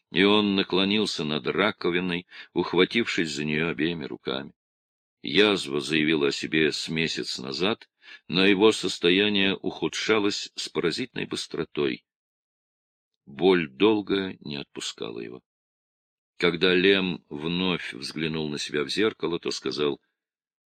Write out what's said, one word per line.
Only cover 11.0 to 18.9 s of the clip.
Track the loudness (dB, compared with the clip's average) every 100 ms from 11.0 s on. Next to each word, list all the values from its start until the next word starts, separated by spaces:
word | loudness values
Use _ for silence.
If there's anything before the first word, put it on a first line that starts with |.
| -6 -8 -8
быстротой. | -8 -8 -6 -6 -2 -2 -2 _ _ _ _ _ _ _ _ _ _ _ _ -20
Боль | 0 4 4 2
долго | 2 4 4 0 -4 -4 -8
не | -10 -10
отпускала | -10 -12 -12 -8 -10 -10
его. | -12 -14 -20 _ _ _ _ _ _ _ _ 0
Когда | 0 4 4 6
Лем | 6 4 2 -4 -8
вновь | -8 -4 -2 0 -2 -6
взглянул | -12 -10 -6 -4 -2 -4
на | -6
себя | -4 -4
в |
зеркало, | -2